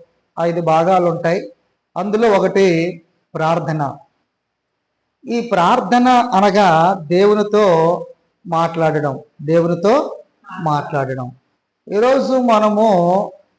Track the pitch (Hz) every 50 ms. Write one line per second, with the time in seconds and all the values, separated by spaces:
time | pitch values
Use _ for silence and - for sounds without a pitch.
0 | - _ _ _ _ _ _ - 165 170 165 175 165 160 156 160 165 180 190 185
1 | 175 175 165 156 - 165 175 196 - - - _ _ _ _ _ _ _ _ 170
2 | 190 208 202 220 233 226 202 190 180 185 185 196 196 185 170 165 165 175 170 -
3 | _ _ _ _ _ _ - 160 160 160 170 170 151 160 156 156 147 135 - -
4 | - _ _ _ _ _ _ _ _ _ _ _ _ _ _ _ _ _ _ _
5 | _ _ _ _ - 240 233 240 226 233 202 185 170 185 233 262 202 180 247 247
6 | 247 247 254 240 240 247 - 190 202 208 185 208 202 180 160 160 165 180 196 190
7 | 160 147 175 180 202 208 208 214 202 208 - 208 214 196 170 160 160 165 175 170
8 | - - - _ _ _ _ _ _ 180 170 160 170 165 170 165 160 156 156 151
9 | 147 143 135 - - _ _ _ 147 147 160 170 165 170 175 170 170 202 240 294
10 | - - - - - _ _ _ _ - - - 165 156 147 143 143 - 151 143
11 | 135 127 131 127 123 123 127 _ _ _ _ _ _ _ _ _ _ - - 208
12 | 233 254 269 269 208 208 262 262 247 233 220 214 214 214 208 208 220 226 196 175
13 | 170 175 180 196 208 - - - _ _ _